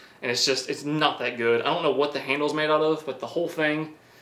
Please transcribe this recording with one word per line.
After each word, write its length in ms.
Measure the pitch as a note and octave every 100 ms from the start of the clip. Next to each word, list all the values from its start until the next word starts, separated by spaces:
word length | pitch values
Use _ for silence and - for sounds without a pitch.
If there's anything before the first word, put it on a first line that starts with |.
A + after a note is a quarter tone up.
| - -
and 100 | B2+
it's 140 | A#2+ -
just, 240 | C3+ -
it's 140 | -
not 360 | C#3+ D#3 D3 -
that 180 | B2 B2
good. 240 | A2+ A#2
I 120 | C3+
don't 100 | E3+
know 80 | D#3+
what 220 | C3 D3
the 60 | C3+
handle's 340 | C3+ C#3 D3
made 160 | D3+ D3+
out 120 | D#3
of, 240 | D#3 D#3 -
but 140 | C3
the 80 | -
whole 200 | E3+ E3+
thing 460 | - D3+ D3+ D#3 - - -